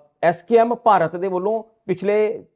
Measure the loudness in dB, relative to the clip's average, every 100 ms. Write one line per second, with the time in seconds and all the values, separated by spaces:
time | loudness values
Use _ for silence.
0 | _ -4 -2 -2 2 2 2 0 2 2
1 | 2 -4 -4 -4 -4 -6 -8 _ -8 -4
2 | 0 0 0 -4 -14